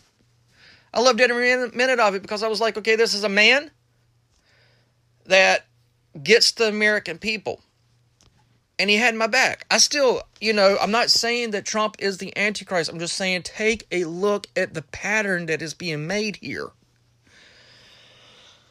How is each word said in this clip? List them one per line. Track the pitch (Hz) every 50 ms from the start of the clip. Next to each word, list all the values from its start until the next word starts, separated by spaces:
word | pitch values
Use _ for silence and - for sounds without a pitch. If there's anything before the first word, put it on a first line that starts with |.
| _ _ _ _ _ _ _ _ _ _ _ _ _ - - _ _ _ -
I | -
loved | 240 262 247 214
every | 254 240 240 240 247 247 254
min-, | 254 247 220 -
minute | 233 254 262 262 233
of | 226 208 190
it | 196 180
because | - 214 202 214
I | 220
was | 220 196
like, | 226 226 214
"Okay, | 220 196 226 220
this | 220 226 208 202
is | 208 202
a | 208
man | 196 202 214 226 247 285 311 302 _ _ _ _ _ _ _ _ _ _ _ _ _ _ _ _ _ _ _ _ _ _ _ _ _ _ _ _ _ _ _
that | - 190 190 190 190 185 - - _ _ _ _ _ _ _ _ _ - 160 139
gets | 147 214 220 - - -
the | - 226 220
American | 208 214 214 214 214 202 - 175 160 160
people." | - 220 220 202 - 120 - - _ _ _ _ _ _ _ _ _ _ _ _ _ _ _ _ _ _ _ _ _ _ _ -
And | 185 202
he | 208
had | 208 240 240 226
my | 220 220
back. | 226 214 262 247 160 - - - -
I | 185 -
still, | - - - 294 277 247 190 - - _ _ -
you | 208 214 220
know, | 208 196 196 196 -
I'm | - 185
not | 214 233 233 -
saying | - - - 233 240 240 240 226 208
that | 196 -
Trump | - - 220 214 214 208 -
is | - 196 196 175
the | 202 - -
Antichrist. | - 202 214 208 - 196 - 196 175 156 -
I'm | - 165
just | 170 160 -
saying | - 196 185 185 180 -
take | - - - 214 220 233 220 - -
a | 170 180 180
look | 156 170 175 196 208 208 202 - - -
at | 180 185 - 135
the | 160 143
pattern | - - - - 196 208 220 214 202 185 175 175
that | 160 160 151 165
is | 156 143
being | - 180 170 156 147 151
made | 160 196 208 214 214 180
here. | - - - 98 76 67 - _ _ _ _ _ _ _ _ _ _ _ _ _ - - - _ _ _ _ - _ _ _ _ _ _ _ _ _ - - - - - - - _ _ _